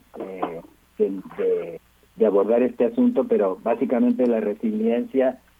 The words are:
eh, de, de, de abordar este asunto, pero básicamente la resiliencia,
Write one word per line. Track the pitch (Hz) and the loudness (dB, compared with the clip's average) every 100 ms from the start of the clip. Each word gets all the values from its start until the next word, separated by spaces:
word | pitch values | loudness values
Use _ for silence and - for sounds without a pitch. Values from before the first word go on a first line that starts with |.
| _ - | _ -14
eh, | 95 - - 82 - _ _ - | -12 -10 -10 -10 -16 _ _ -2
de, | 214 98 240 - | -2 -2 -10 -4
de, | 185 90 85 - _ _ _ - | -2 -2 -4 -12 _ _ _ 0
de | 110 | 2
abordar | 98 101 117 | 4 2 2
este | 123 - 120 | 2 0 0
asunto, | 117 123 123 131 | 2 2 2 0
pero | 220 196 185 | 2 0 -2
básicamente | 220 233 123 123 123 120 123 | -2 -2 0 2 2 2 2
la | 113 | 0
resiliencia, | 101 - 113 107 113 120 120 131 127 127 _ _ | -2 -4 -4 -2 0 0 -2 0 0 -2 _ _